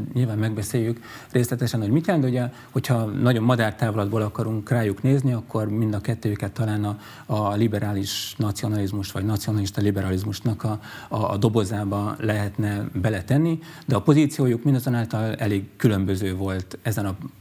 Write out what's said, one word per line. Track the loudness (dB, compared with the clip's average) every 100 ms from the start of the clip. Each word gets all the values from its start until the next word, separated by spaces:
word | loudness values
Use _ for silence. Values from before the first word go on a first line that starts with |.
| -2
nyilván | 0 0 0
megbeszéljük | 0 -2 -2 0 0 -4 -10 -18 -2
részletesen, | 0 2 0 0 0
hogy | 2
mit | 2 4
jelent, | 2
de | 2
ugye, | 0 -2 -6 -6
hogyha | -2 0 0
nagyon | 0 2 2 4
madártávlatból | 4 4 2 0 0 2 0 0
akarunk | 0 -2 -2 -2 0
rájuk | 0 0 2
nézni, | 2 4 2
akkor | 0 -2 -4 0
mind | 0 0
a | 0
kettőjüket | -2 -2 -2 -2 -4
talán | -2 0 0
a, | -2 -4 -10 -14
a | -4 0 0
liberális | 2 2 0 -2 -2 -4 -6 -6 -4
nacionalizmus | -4 -2 -2 0 -2 -4 -6
vagy | -4
nacionalista | -2 -2 0 -2 -2 0
liberalizmusnak | 0 2 0 0 -2 -4 -2 -2
a, | -2 -4 -8 -16 -8
a, | -2 -2
a | 2
dobozába | 2 2 2 0 -2 -2 -2 -2
lehetne | -2 0 -2 -2 -2 -2 -4
beletenni, | -2 0 0 2 2 2 0 -6 -8
de | -2
a | 2
pozíciójuk | 6 6 6 2 2 2
mindazonáltal | 2 2 2 0 0 0 -2
elég | 0 0 0 -4 2
különböző | 2 4 2 0 -2
volt | -2 -2 -2 -6 -6
ezen | -4 -2
a | -4 -4 -10 -6